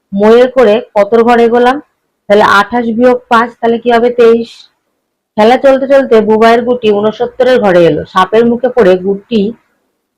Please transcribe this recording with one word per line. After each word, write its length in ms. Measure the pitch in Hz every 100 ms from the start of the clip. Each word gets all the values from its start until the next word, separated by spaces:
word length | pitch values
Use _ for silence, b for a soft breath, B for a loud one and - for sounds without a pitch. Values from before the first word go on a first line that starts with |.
| _
ময়ে 320 | 196 214 240 247
করে 280 | 262 214 220 -
কতর 280 | 214 202 233
ঘরে 260 | 233 233 233
গেলাম?" 320 | 240 247 294 - _ _ _ -
তাহলে 180 | 208
আঠাশ 400 | 214 202 202 240
বিয়োগ 340 | 233 220 247 247 -
পাঁচ, 220 | 226 247 -
তাহলে 180 | 233 233
কি 120 | 240
হবে? 200 | 233 240
তেইশ। 600 | 247 233 233 233 - - _ _ _ _ _ _ -
খেলা 200 | 220 262
চলতে 320 | 277 269 269
চলতে 320 | 277 247 220
বুবাইয়ের 420 | 208 220 226 233
গুটি 280 | 233 247 214
ঊনসত্তরের 680 | 202 208 214 494 - 466 247
ঘরে 240 | 202 175
এলো, 200 | 170 151
সাপের 420 | 165 190 185 220 233
মুখে 220 | 240 247
পড়ে 280 | 247 190 185
গুটি, 560 | 185 196 - 226 202 233 _ _ _ _ _